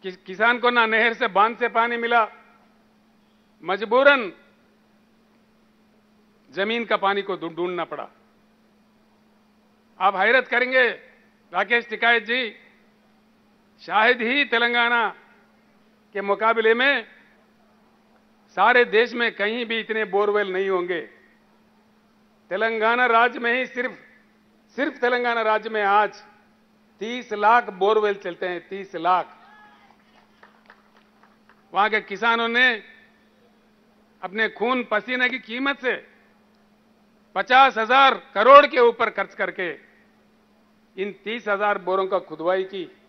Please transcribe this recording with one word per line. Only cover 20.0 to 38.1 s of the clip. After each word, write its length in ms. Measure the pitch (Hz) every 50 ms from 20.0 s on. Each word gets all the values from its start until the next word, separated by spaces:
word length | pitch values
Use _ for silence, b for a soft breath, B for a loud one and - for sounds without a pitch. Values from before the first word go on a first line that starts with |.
| 220
बोरवेल 480 | 202 180 202 208 208 202 208 208 196 185
नहीं 160 | 185 196 190
होंगे। 320 | 190 180 175 170 180 165 127 - - _ _ _ _ _ _ _ _ _ _ _ _ _ _ _ _ _ _ _ _ _ _ _ _ _ _ _
तेलंगाना 560 | 175 196 214 226 226 220 214 220 233 240 254
राज्य 340 | 247 233 226 233 247 233 -
में 140 | 233 240 233
ही 120 | 254 254
सिर्फ, 320 | 240 - 247 247 254 - - - _ _ _ _ _ _ _ _ _ _ _ _ _ _
सिर्फ 220 | - 269 311 277 -
तेलंगाना 440 | 247 240 254 247 247 240 233 233
राज्य 280 | 226 214 214 220 202 226
में 140 | 220 220 208
आज 400 | 196 202 208 208 202 - - - - _ _ _ _ _ _ _ _ _ _ _ _ _ _
तीस 340 | 196 220 240 254 233 - 214
लाख 360 | 214 208 208 233 240 233 -
बोरवेल 460 | 202 180 185 202 220 220 214 208 202
चलते 320 | 202 - 185 170 - - 180
हैं, 200 | 180 175 165 -
तीस 280 | - 196 196 190 -
लाख। 420 | 170 160 175 180 180 156 - - - - - - - - - - _ _ _ _ _ _ _ _ _ _ _ _ _ - _ _ _ _ _ - _ _ _ _ _ _ _ _ _ _ _ _ _ _ _ _ _ _ _ -
वहां 160 | 180 202 214
के 120 | 220 214
किसानों 460 | 196 - 202 185 208 233 233 233 233 226
ने 360 | 233 240 254 254 233 208 - - - - _ _ _ _ _ _ _ _ _ _ _ _ _ _ _ _ _ _ _ _ _ _ _ _
अपने 280 | - 185 180 214 226 214
खून 340 | 214 - 202 233 254 254 240
पसीने 460 | - 214 208 - 240 254 254 254 247
की 100 | 240 254
कीमत 400 | - - 220 247 269 277 277 269
से 280 | 254 254 214 151 - - _ _ _ _ _ _ _ _ _ _ _ _ _ _ _ _ _ _ _ _ _ _ _ _ _
पचास 420 | 185 202 - 254 262 269 269 226 214
हजार 540 | 220 220 247 269 277 269